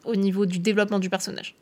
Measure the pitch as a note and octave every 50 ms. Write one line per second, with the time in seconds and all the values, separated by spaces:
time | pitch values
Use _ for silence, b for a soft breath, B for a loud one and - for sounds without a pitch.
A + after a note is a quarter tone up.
0 | - - A#3 G3 G3 G3 F#3 G3 G3+ F#3 F3+ F3+ E3+ G#3+ G#3 G3+ G#3 G3+ G#3 G3+
1 | F#3 F#3 F#3+ F#3 - - F#3+ - - - - _